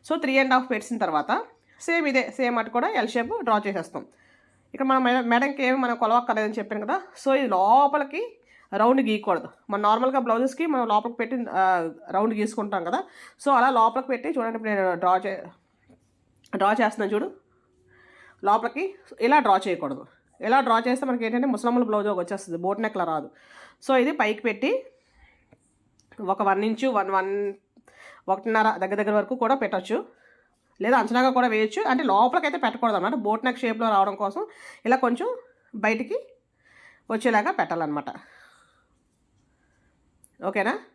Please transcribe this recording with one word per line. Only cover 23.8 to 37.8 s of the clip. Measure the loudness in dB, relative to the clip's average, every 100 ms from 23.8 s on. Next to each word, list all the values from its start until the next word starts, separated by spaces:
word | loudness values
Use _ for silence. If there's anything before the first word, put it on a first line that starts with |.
| 0
So, | 2
ఇది | 2 2
పైకి | 0 0 -4
పెట్టి | -2 -2 -2 -6 _ _ _ _ _ _ _ _ _ _ _ _ -8 -4
ఒక | 0 2
వన్ | 2 0
ఇంచు, | 0 0 0
వన్, | 2 0
వన్, | 0 -2 -4 -6 _ _ _ _ -20 -14 -4
ఒకటిన్నర | -2 2 2 2 0
దగ్గర | -2 0
దగ్గర | 2 0
వరకు | 0 -2
కూడా | 0 2
పెట్టొచ్చు, | 0 -4 -2 -4 -4 _ _ _ _ _ _ _
లేదా | 2 2
అంచనాగా | 2 2 4 4
కూడా | 2
వేయొచ్చు. | 2 0 0 0
అంటే | 0 4
లోపలికైతే | 4 4 4 0 0
పెట్టకూడదు | -2 0 0 0
అనమాట, | -2 -2
బోట్ | -2 0 -2
నెక్ | -2
షేప్లో | -4 -2 2
రావడం | 2 2 0
కోసం | -6 -4 -10 -12 -20 -8 0
ఇలా | 2
కొంచెం | 2 0 -4 -6 _ _ _ -4
బయటికి | -2 -2 -4 -8 -8 _ _ _ _ _ -20 _ -6
వచ్చేలాగా | -2 2 2 0 -2
పెట్టాలన్నమాట. | -2 -2